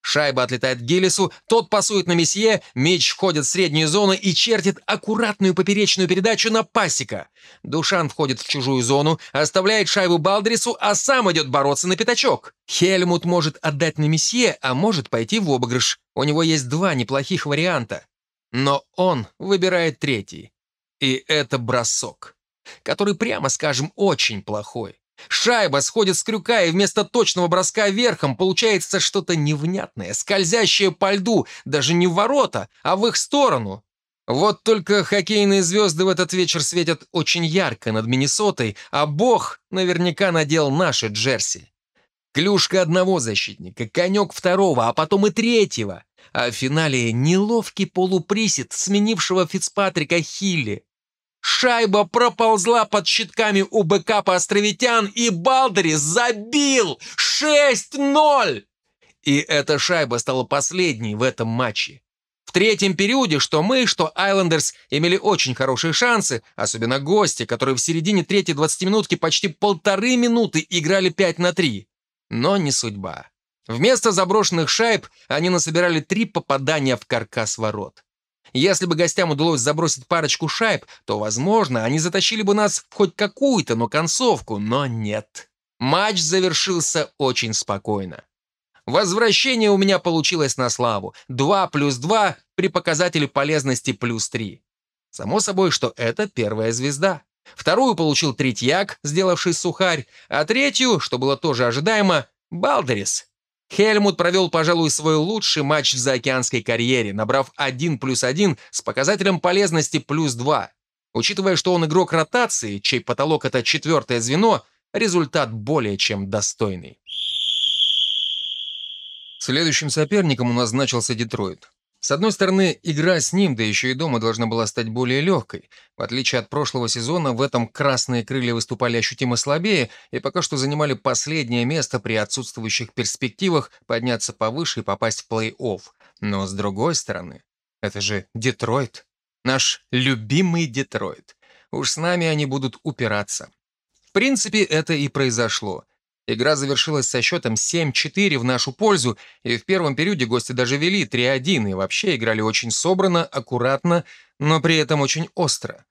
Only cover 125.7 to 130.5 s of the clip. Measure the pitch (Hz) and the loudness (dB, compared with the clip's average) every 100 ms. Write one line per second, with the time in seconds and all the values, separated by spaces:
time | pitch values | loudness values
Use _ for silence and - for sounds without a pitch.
125.7 | - _ _ 92 120 123 127 107 139 143 | -20 _ _ -6 -4 -2 -2 -2 -4 -4
126.7 | 131 117 120 117 175 147 117 139 123 113 | -2 -4 -4 -4 -2 -2 -2 0 0 -2
127.7 | - 143 127 - 123 110 131 123 117 - | -2 0 0 -2 -2 -2 -2 -2 -2 -4
128.7 | 117 120 117 110 120 127 120 - 151 196 | -2 0 0 -2 -4 -2 -2 0 -2 0
129.7 | 185 117 - _ 127 139 180 - | 0 -2 -6 _ -6 -4 -4 -4